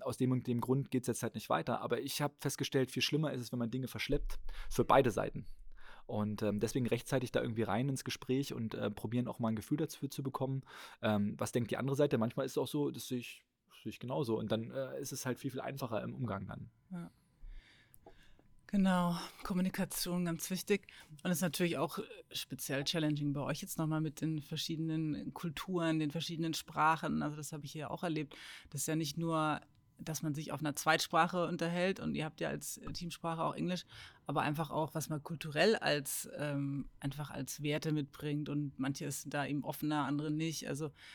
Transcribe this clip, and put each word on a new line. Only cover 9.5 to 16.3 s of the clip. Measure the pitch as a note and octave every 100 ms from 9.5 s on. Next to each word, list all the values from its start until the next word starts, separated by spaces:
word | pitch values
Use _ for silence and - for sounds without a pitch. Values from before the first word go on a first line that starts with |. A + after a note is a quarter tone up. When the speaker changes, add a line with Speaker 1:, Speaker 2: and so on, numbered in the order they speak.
| A2
Speaker 1:
Gefühl | - D3
dafür | D#3+ - C#3
zu | -
bekommen. | C3+ - C3 C3+ - - - -
Ähm, | A#2 G#2+ G2+ -
was | G#2
denkt | B2 A#2
die | -
andere | C3 C#3
Seite? | C#3+ B2
Manchmal | A2+ - C3+
ist |
es | -
auch | C3+
so, | D3+ C#3+
das | A2+ -
sehe | B2+
ich, | A2+ - _ _ _
das | -
sehe | A2
ich | -
genauso. | B2 D3 A#2+ A2+
Und | A2
dann, | A2+ A#2
äh, | B2+ C3 C#3
ist | C#3
es | C#3 C3
halt | A#2+
viel, | C#3
viel | B2+
einfacher | - C3+ B2+ A2+
im | A#2
Umgang | B2+ A#2+